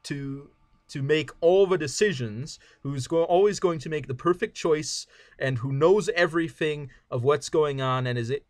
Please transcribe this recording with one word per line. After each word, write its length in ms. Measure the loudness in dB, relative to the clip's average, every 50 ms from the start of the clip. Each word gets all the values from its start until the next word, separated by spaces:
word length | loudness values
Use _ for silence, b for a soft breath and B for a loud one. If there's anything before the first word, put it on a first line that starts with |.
| -12
to, 460 | -12 -10 -10 -10 -10 -12 -12 -14 -20 _ _ _ _ _ _ _
to 140 | -14 -10 -6
make 300 | -2 0 0 0 0 -4 -6 0
all 240 | 2 4 6 6 4
the 120 | 4 2
decisions, 840 | -2 -2 -4 -2 0 0 0 0 -2 -6 -8 -8 -10 -12 -12 -14 -20 b b b b
who's 260 | -10 -8 -8 -8 -6
go-, 160 | -2 0 0 2
always 360 | 4 4 4 4 4 2 0
going 200 | -2 -2 -2 -2
to 100 | -6 -6
make 180 | -6 -6 -6
the 60 | -8 -8
perfect 420 | -4 0 0 0 0 -2 -6 -6
choice, 520 | -4 0 0 0 0 -2 -6 -8 -10 -10 b b b b b b b
and 180 | -4 -4 -2 -2
who 120 | -4 -4
knows 380 | 0 2 4 4 4 4 2 0
everything 800 | 0 0 0 2 2 -2 -2 -4 -4 -4 -4 -4 -4 -4 -10 -16 b b b b
of 140 | -2 4 6
what's 260 | 6 6 6 2 0
going 320 | 2 2 2 2 0 -2
on 240 | -2 0 0 0 -2
and 140 | -2 -2 -4
is 100 | -4 -4
it 160 | -4 -6 _ _